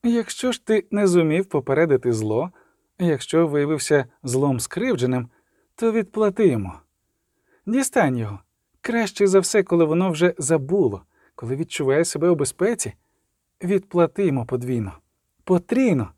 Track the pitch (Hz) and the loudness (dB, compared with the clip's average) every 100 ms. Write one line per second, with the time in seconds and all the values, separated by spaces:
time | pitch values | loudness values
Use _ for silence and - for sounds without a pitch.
0 | 240 233 220 - 254 233 - 214 - 202 | 0 -2 -4 -6 -4 -4 -2 -2 0 0
1 | 196 175 160 160 190 151 131 139 165 131 | 2 4 2 0 -2 -4 -2 0 2 2
2 | 120 110 107 107 175 _ _ _ _ - | 0 -2 -2 -2 -4 _ _ _ _ -4
3 | 175 143 - 160 165 147 143 151 - 147 | -2 -2 0 0 2 0 0 -2 2 0
4 | 123 _ 131 131 143 127 - - 254 170 | 0 _ -4 0 0 -2 -4 -6 -4 -2
5 | 123 127 120 _ _ _ _ - 233 226 | 0 -2 -6 _ _ _ _ -4 -2 -2
6 | 196 214 214 196 196 117 92 - _ _ | -4 0 0 2 2 2 -6 -12 _ _
7 | _ _ _ _ _ _ - 247 262 262 | _ _ _ _ _ _ -4 -2 0 0
8 | 156 123 107 98 _ _ _ _ - 233 | 0 -2 -6 -10 _ _ _ _ -4 -4
9 | 214 - 202 190 180 214 190 170 160 165 | -4 0 4 4 4 0 2 2 2 2
10 | 190 156 175 175 139 160 131 196 135 101 | 0 2 0 0 0 0 0 2 2 0
11 | _ _ _ - 117 135 165 - 135 143 | _ _ _ -14 -8 -6 -6 -4 0 2
12 | 165 160 170 165 139 - 196 226 - - | 0 0 0 2 -2 -2 -2 -2 -8 -10
13 | _ _ _ _ _ _ 180 196 - 175 | _ _ _ _ _ _ -2 -2 0 0
14 | 165 - 190 135 117 123 123 120 98 - | 0 2 0 0 -2 -4 -2 -4 -4 -10
15 | _ _ _ _ - 180 - 240 262 143 | _ _ _ _ -2 -2 0 0 2 0
16 | 104 | -2